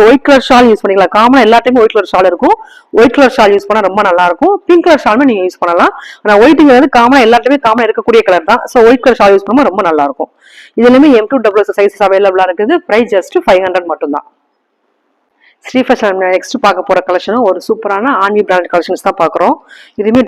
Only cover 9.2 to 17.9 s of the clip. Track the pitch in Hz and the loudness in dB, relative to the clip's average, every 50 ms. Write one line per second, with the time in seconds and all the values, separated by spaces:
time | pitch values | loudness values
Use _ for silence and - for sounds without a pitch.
9.2 | 214 202 196 196 196 - 226 285 285 196 180 208 202 170 160 151 143 143 135 - | 2 2 2 2 0 0 0 0 0 0 -2 -2 -2 -2 -2 -2 -2 -4 -4 -8
10.2 | 160 - _ _ _ _ - - - - _ 226 233 247 247 262 302 311 254 220 | -10 -12 _ _ _ _ -20 -20 -20 -10 _ 0 2 2 4 4 4 4 4 2
11.2 | 214 208 269 262 220 214 190 214 202 202 190 - 202 202 - - 208 196 190 190 | 0 -2 -4 -2 -2 -2 0 0 -2 -2 -2 -2 -2 -2 -2 -2 -2 0 0 0
12.2 | 202 196 185 185 185 180 180 - 208 226 349 339 - - 208 220 247 240 214 185 | 0 0 0 0 -2 -2 -2 -4 -4 -2 -2 -4 -2 -2 -2 -2 -2 -2 -2 -4
13.2 | 175 - - 370 - - 196 185 190 185 180 185 180 170 156 - 165 147 147 143 | -4 -4 -4 -4 0 0 0 0 0 -2 -4 -4 -4 -6 -6 -8 -6 -6 -8 -8
14.2 | - _ _ _ _ _ _ _ _ _ _ _ _ _ _ _ _ _ _ _ | -10 _ _ _ _ _ _ _ _ _ _ _ _ _ _ _ _ _ _ _
15.2 | _ _ _ _ _ _ _ _ _ - - 254 247 - 247 - 226 208 190 190 | _ _ _ _ _ _ _ _ _ -6 -2 -2 0 0 0 0 -2 -2 -2 -2
16.2 | 185 180 185 180 - - - 240 - 202 185 185 180 - 185 180 180 - 185 175 | -2 -2 -2 -2 -4 -6 -6 -4 -2 -2 -2 -2 -4 -2 -2 -2 -2 -2 -4 -4
17.2 | - 190 208 247 240 190 180 170 - - 220 214 - 208 | -4 -4 -4 -2 0 -2 -2 -4 -4 -6 -6 -6 -6 -6